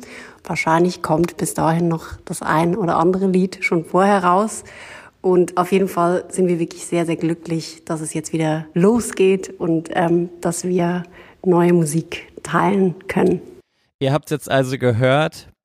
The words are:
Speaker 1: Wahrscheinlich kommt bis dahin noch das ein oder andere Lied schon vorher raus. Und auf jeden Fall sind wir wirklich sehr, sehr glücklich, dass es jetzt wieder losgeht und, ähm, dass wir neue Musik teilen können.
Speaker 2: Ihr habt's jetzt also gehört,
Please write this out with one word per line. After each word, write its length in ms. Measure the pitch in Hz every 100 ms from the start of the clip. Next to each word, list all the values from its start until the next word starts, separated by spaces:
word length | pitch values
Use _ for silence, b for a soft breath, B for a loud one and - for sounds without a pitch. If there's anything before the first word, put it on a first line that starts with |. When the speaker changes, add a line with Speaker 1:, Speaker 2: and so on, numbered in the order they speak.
| B B B B
Speaker 1:
Wahrscheinlich 600 | - 160 160 165 180 -
kommt 340 | - 156 175 -
bis 160 | 156
dahin 360 | - 156 165 170
noch 280 | 165 - -
das 160 | - 175
ein 360 | - 156 170 196
oder 200 | 170 165
andere 300 | 180 185 190
Lied 320 | 185 190 -
schon 220 | - 175
vorher 400 | 160 180 196 202
raus. 400 | 180 180 214 - B B B B B _
Und 360 | 185 180 175 -
auf 120 | 175
jeden 180 | 196 190
Fall 360 | 175 170 180 -
sind 180 | - 185
wir 100 | 170
wirklich 280 | 165 - -
sehr, 180 | 175
sehr 120 | 165 160
glücklich, 680 | 160 165 - 165 156 -
dass 160 | - 160
es 140 | 156
jetzt 180 | 160 156
wieder 340 | 160 156 156 156
losgeht 800 | 170 190 240 - - 190 190 - -
und, 320 | 175 160 165
ähm, 380 | - 170 175 175 -
dass 240 | 185 170
wir 380 | 180 180 170 180 175 B B B
neue 300 | 190 170 175
Musik 580 | 175 156 160 - - - -
teilen 520 | - 165 175 196 190 - -
können. 360 | 190 185 185 - - _ _ _ _
Speaker 2:
Ihr 160 | 135
habt's 160 | 147 -
jetzt 200 | 147 -
also 280 | 135 127 131
gehört, 720 | 123 113 127 139 160 - - _